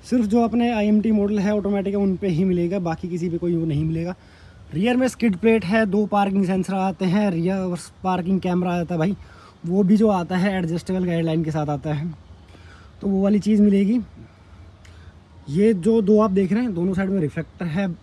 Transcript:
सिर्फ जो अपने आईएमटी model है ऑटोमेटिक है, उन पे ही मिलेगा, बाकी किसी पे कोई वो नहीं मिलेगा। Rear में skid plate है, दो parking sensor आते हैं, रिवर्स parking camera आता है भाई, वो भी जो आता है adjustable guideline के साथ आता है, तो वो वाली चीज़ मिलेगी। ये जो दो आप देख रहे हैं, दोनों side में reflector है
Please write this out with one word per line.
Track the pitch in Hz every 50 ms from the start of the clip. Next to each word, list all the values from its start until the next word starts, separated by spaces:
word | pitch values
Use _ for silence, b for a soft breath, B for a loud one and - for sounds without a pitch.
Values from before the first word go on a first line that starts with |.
सिर्फ | - - 233 254 220
जो | 202 208 240 233
अपने | 220 214 240 233 240
आईएमटी | 240 214 208 208 214 214 196 226
model | 214 208 202 202 214 208
है | 185 208 208
ऑटोमेटिक | 208 190 202 202 202 196 196 196
है, | 202
उन | 202 196 185
पे | 170 202 190
ही | 170 151 196
मिलेगा, | 190 180 175 170 170 185 202
बाकी | 180 170 160 - - 180
किसी | 175 175 165 185
पे | 160
कोई | 170 175 175 175
वो | 165 165
नहीं | 165 147 147 160
मिलेगा। | 160 160 165 165 180 185 B B B B B B B B B B - -
Rear | 151 196 240 247
में | 247 262 254
skid | - - 226 240 190
plate | 165 214 226 226 220 196
है, | 170 214 226 220
दो | 202 180 208 214
parking | 202 208 202 202 196 190 196 196
sensor | 170 190 190 175 - 190
आते | 190 185 190 185 - 190
हैं, | 180 170 208 214 202
रिवर्स | 175 165 170 185 196 196 190 180 175 175 - - - - -
parking | 185 185 180 170 180 190 185
camera | - 185 175 185 180 185 175
आता | 180 170 - 175
है | 160
भाई, | 156 196 196 B B B B B B B B - -
वो | 165 180 196 208
भी | 175 214
जो | 202 226 214
आता | 202 185 170 151 180
है | 180 180 208 190
adjustable | 190 180 160 170 170 - - 185 185 180
guideline | 175 170 165 165 160 160 165 165
के | 156
साथ | 151 160 151 147
आता | 147 143 - 156 151
है, | 143 156 175 156 - - - - - - B B B B B B B B B B -
तो | -
वो | 202 196 190 196
वाली | 202 214 208
चीज़ | - 208 220 202
मिलेगी। | 208 208 196 196 202 190 233 247 196 - - - - - - - - - - - - - - - B B B B B B B - - _ - - - -
ये | 139 175 202 226 226
जो | 180 160 214 226 233
दो | 208 185 214 208
आप | 220 220
देख | 185 190 196 170
रहे | 202 220 247
हैं, | 240 190
दोनों | 165 175 190 185
side | 175 196 190
में | 196 196
reflector | 160 139 - 170 156 - - - 185
है | 175 147 190 202 190 165 -